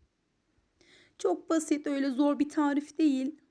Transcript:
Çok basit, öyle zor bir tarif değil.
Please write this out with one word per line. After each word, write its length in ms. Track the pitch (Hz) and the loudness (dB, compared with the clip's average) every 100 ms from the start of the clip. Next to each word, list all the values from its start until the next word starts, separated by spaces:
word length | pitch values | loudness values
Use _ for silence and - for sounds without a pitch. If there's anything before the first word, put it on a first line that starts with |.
| _ _ _ _ _ _ _ _ _ - _ - | _ _ _ _ _ _ _ _ _ -20 _ -4
Çok 320 | 381 330 - | -2 -2 0
basit, 360 | 320 311 294 302 | -2 0 -2 -2
öyle 240 | 277 277 | -2 -2
zor 280 | 247 294 277 | 0 0 2
bir 100 | 294 | -2
tarif 500 | 311 285 285 294 - | 0 0 0 -4 0
değil. 380 | 311 262 262 - _ | 2 2 -4 -8 _